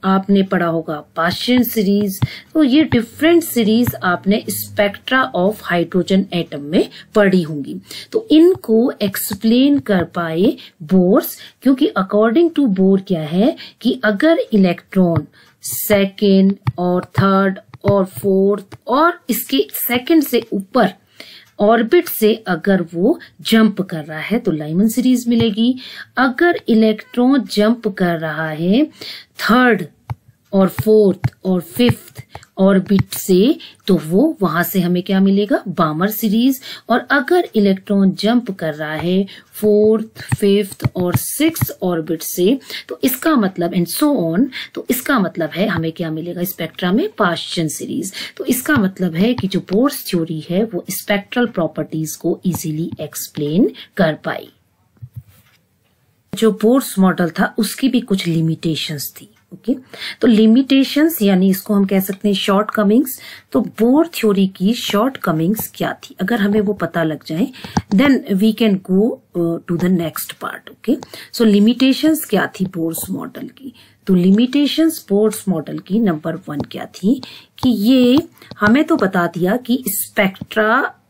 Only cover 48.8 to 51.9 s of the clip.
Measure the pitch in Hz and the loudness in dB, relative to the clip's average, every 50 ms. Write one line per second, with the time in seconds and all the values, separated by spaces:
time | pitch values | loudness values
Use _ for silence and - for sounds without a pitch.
48.8 | 196 190 190 - 185 175 160 160 196 233 254 247 - 190 - 180 - - 180 208 | 0 -2 -2 -4 -6 -4 -2 0 0 0 0 -2 -4 -4 -4 -4 -6 -2 -2 0
49.8 | 254 285 277 - - - - 170 160 160 165 156 147 - 170 185 226 226 - 175 | 0 0 -2 -6 -10 -6 -4 -4 -4 -4 -6 -10 -8 -4 -2 -2 -2 -2 -6 -10
50.8 | - - 190 - - - 202 196 196 _ - 240 247 226 233 196 165 156 - - | -10 -10 -12 -12 -6 -4 -4 -4 -4 _ -4 -4 -4 -2 -2 -4 -4 -4 -4 -8
51.8 | 151 - | -10 -8